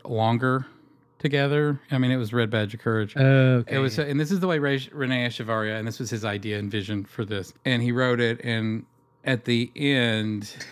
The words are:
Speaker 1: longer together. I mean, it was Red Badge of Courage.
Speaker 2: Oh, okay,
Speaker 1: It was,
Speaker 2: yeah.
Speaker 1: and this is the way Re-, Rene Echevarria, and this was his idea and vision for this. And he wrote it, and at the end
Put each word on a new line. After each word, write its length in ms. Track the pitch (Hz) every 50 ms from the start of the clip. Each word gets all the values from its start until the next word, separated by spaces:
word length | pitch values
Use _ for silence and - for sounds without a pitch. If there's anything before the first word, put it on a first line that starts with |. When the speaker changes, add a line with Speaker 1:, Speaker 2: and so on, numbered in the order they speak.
| -
Speaker 1:
longer 600 | - 123 110 110 113 120 113 127 131 127 131 135 - - - - _ _ _ _ _ _ -
together. 600 | - 151 143 143 139 139 143 147 151 147 143 131 - -
I 60 | 143 127
mean, 120 | 127 127
it 40 | 131 127
was 140 | 120 104 117
Red 160 | 123 117 104
Badge 240 | 113 110 104 101 107
of 60 | 110
Courage. 340 | - 117 113 110 107 98 - -
Speaker 2:
Oh, 60 | 135 135 135 135 131 131 127 120
okay, 180 | 113 - 143
Speaker 1:
It 40 | 135
was, 180 | 135 131 110 131
Speaker 2:
yeah. 80 | 147
Speaker 1:
and 120 | 143 143 -
this 120 | 156 147
is 80 | 196 185
the 80 | 185 185
way 120 | 165 151
Re-, 300 | 143 139 139 135 131 - -
Rene 340 | 147 135 127 131 123 123 120
Echevarria, 500 | 113 - 113 110 113 110 107 107 110 110
and 80 | 110 113
this 120 | 113 -
was 100 | 131 107
his 140 | 120 110 107
idea 340 | 107 104 101 101 110 107 104
and 140 | 101 101
vision 320 | 107 107 95 101 107 101 101
for 220 | - - - 110
this. 280 | 98 107 98 90 - - _ -
And 160 | 135 127 120 120
he 80 | 120
wrote 280 | 120 123 127 127 123 120
it, 180 | 120 117 117 117 -
and 400 | 123 117 113 110 110 110 113 - - _ _ _ _ _ _ -
at 200 | 131 131 110 -
the 240 | 120 120 117 120 117 -
end 800 | - 143 143 143 131 120 117 110 110 110 110 107 101 101 - - - - -